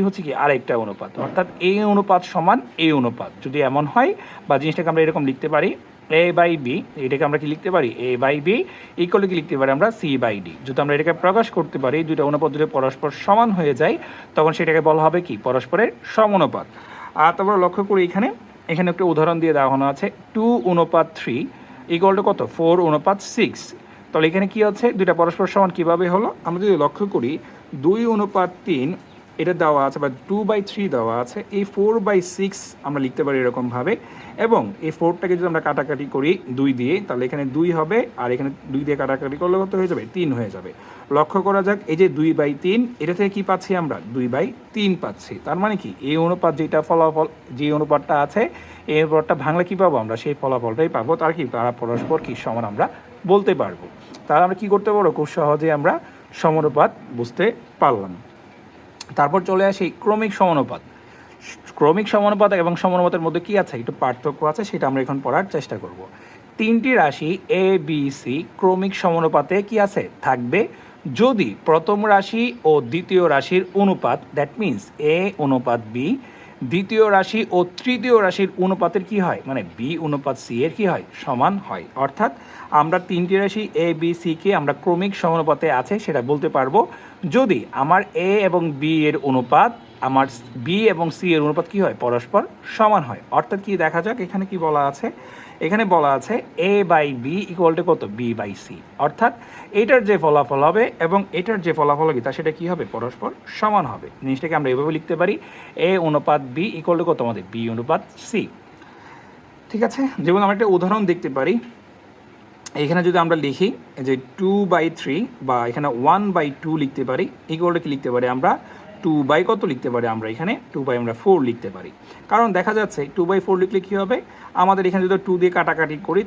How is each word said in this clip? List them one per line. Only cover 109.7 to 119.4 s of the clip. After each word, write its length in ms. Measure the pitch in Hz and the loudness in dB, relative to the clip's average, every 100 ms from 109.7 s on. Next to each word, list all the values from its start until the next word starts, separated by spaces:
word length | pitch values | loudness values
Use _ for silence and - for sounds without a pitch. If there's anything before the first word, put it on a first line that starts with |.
ঠিক 120 | 208 233 | -2 -2
আছে, 140 | 240 269 - | 0 -4 0
যেমন 160 | 156 190 | 2 4
আমরা 100 | 202 202 | 4 2
একটা 140 | 220 180 | 4 4
উদাহরণ 260 | 185 214 190 | 2 2 2
দেখতে 180 | 170 156 135 | 0 -2 -2
পারি, 180 | 135 233 - - - - - - - - - - - 143 | 0 0 -4 -16 -20 -20 -20 -20 -20 -20 -20 -20 -10 -4
এখানে 160 | 147 175 180 | 0 2 4
যদি 100 | 175 | 4
আমরা 120 | 165 165 143 | 2 2 0
লিখি 220 | 127 190 - - - 135 | 0 -2 -2 -12 -6 -2
যে 80 | 131 - - | -2 -4 -2
two 220 | 190 202 196 | 0 2 2
by 120 | 175 165 160 | 2 0 -4
three 220 | - 151 247 - 131 | -4 -4 -4 -6 -2
বা 80 | 123 117 | 0 -2
এখানে 180 | 120 143 120 139 | -2 -4 0 2
one 140 | 185 208 175 | 2 2 0
by 100 | 147 139 | -2 -4
two 120 | 165 156 | -4 -2
লিখতে 200 | 139 139 131 | -2 -4 -4
পারি, 140 | 131 190 - - | -2 -4 -8 -10
equal 180 | 160 175 | -2 0
to 60 | 170 | 0
কি 60 | 151 | -2
লিখতে 160 | 139 139 | -4 -2
পারি 120 | 123 123 | 0 0
আমরা, 160 | 127 170 - - - - - | 2 2 0 -4 -20 -20 -6
two 160 | 165 151 135 | 0 2 4
by 100 | 156 | 2